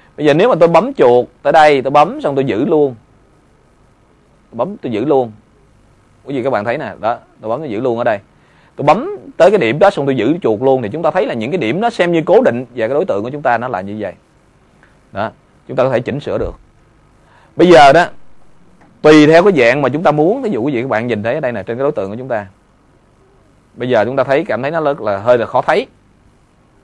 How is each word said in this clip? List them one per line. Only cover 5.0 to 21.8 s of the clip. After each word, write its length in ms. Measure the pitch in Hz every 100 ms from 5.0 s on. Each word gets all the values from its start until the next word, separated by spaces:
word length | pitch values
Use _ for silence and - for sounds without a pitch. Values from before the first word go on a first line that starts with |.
luôn. 280 | 131 139 120 107 _ _ _ _ _ _ _ _
Quý 100 | -
vị 80 | 139
các 80 | 127
bạn 140 | 113
thấy 140 | 107 120
nè, 160 | 110 92
đó, 180 | 107 117 - _
tôi 80 | 110
bấm 120 | 120
tôi 100 | 156
giữ 100 | 101
luôn 180 | 127 117
ở 60 |
đây. 140 | 120 104 - _ _ _ _ -
Tôi 80 |
bấm 320 | 143 165 330 415 - -
tới 140 | 180
cái 80 | 202
điểm 200 | 113 139
đó 120 | 196
xong 160 | 202 139
tôi 100 | 131
giữ 220 | 104 165
chuột 200 | 123 107
luôn 200 | 131 131
thì 60 | 113
chúng 140 | 139
ta 80 | 156
thấy 160 | 185 240
là 80 |
những 160 | 127 110
cái 80 | 180
điểm 220 | 165 165
nó 100 | 226
xem 220 | - 175
như 100 | 170 160
cố 160 | 190
định 220 | 226 120 127
và 140 | - 110
cái 60 |
đối 100 | 139
tượng 180 | 185 101
của 80 | 113
chúng 120 | 147
ta 160 | 143 117
nó 100 | 123
là 120 | 101
như 160 | 98 107
vậy. 160 | 98 85 _ _ _ _ _ _ _ _ _
Đó, 180 | 98 107 - _ _ -
chúng 80 | 127
ta 80 |
có 60 | 131
thể 100 | 123
chỉnh 200 | 127 143
sửa 180 | 127 104
được. 160 | 95 - _ _ _ _ _ _ _ _ _ -
Bây 120 | 170
giờ 240 | 165 143
đó, 140 | 156 175 - - - - - _ _ _ _
tùy 240 | 151 156 147
theo 180 | 165
cái 80 | 185 160
dạng 260 | 117 135
mà 60 | 135
chúng 140 | 139
ta 80 | 156
muốn, 320 | 151 156 254
ví 80 | 254
dụ 120 | 131
quý 100 | 127
vị 100 | 127
các 60 | 131
bạn 180 | 110 120
nhìn 160 | 107
thấy 120 | 107
ở 60 | 147
đây 120 | 135
nè, 100 | 117
trên 140 | 92
cái 40 | 117